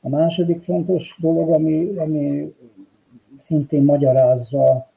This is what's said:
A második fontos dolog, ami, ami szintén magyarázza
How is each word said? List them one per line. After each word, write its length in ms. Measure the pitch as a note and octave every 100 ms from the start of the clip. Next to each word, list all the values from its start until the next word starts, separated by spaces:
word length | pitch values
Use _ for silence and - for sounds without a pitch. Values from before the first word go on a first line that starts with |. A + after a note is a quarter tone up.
A 80 | C3
második 540 | C#3+ E3 E3+ E3+ E3+
fontos 520 | - F3+ E3+ F3+ - -
dolog, 300 | E3 E3 D#3+
ami, 460 | D#3+ D#3+ D#3 F3+ F#3+
ami 560 | D#3 D#3 C#3+ C#3+ D#3 - A#2+ _ - _ _ B2 _ C#3
szintén 440 | - D#3 C#3 D3
magyarázza 1040 | C#3 D3 C#3 C3 B2+ B2+ A#2 C3+ C3 C3 -